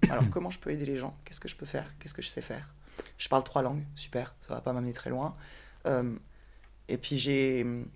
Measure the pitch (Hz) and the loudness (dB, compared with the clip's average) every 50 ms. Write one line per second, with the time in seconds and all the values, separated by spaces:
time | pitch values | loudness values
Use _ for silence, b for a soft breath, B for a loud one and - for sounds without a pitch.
0 | - - 139 120 131 104 92 - 175 180 185 - - - 147 151 143 139 139 131 | 6 6 8 8 6 6 4 2 0 -2 -4 -4 -4 -2 -2 0 0 -2 -2 -2
1 | 127 151 143 - - - - - - - - - 147 143 - 139 143 143 - - | -2 -6 -8 -10 -12 -10 -10 -8 -8 -8 -10 -10 -8 -6 -6 -6 -6 -6 -10 -12
2 | - 147 - - - - - - - - 113 131 147 - - B B B B B | -12 -10 -8 -6 -8 -6 -6 -6 -6 -6 -8 -8 -10 -12 -16 B B B B B
3 | B B B - - - 139 131 131 - - 143 131 127 139 151 147 - - - | B B B -6 0 4 4 4 4 4 2 2 2 2 2 -2 -4 -6 -8 -10
4 | - - - 123 127 - - - - - - 120 - 131 123 123 123 123 117 - | -8 -4 -4 -4 -4 -4 -8 -14 -10 -8 -6 -4 -2 0 0 0 0 -2 -4 -4
5 | - 123 123 127 139 156 151 B B B B B B B B B - - 139 127 | -4 -4 -2 -2 -2 -4 -4 B B B B B B B B B 0 2 4 4
6 | 123 123 113 - - b b b b b b b b b - - - - - 120 | 2 2 -2 -4 -8 b b b b b b b b b -20 -14 -6 -4 -4 -2
7 | - - 147 135 135 143 139 135 135 135 131 127 117 120 120 120 120 - - | -2 0 0 2 2 4 4 6 6 4 4 4 2 2 0 -2 -6 -8 -12